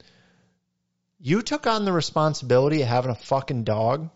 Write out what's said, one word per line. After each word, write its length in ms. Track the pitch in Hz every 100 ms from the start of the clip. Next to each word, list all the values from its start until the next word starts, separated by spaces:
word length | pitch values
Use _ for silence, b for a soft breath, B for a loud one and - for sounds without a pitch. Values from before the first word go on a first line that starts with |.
| b b b b b b _ _ _ _ _ _
"You 220 | 135 190
took 240 | 247 294 247
on 180 | 220 202
the 60 |
responsibility 880 | 175 147 - 156 147 127 123 139 151
of 60 | 127
having 220 | 123 127
a 40 |
fucking 500 | 113 - 139 - 131
dog. 460 | 110 107 110 143 160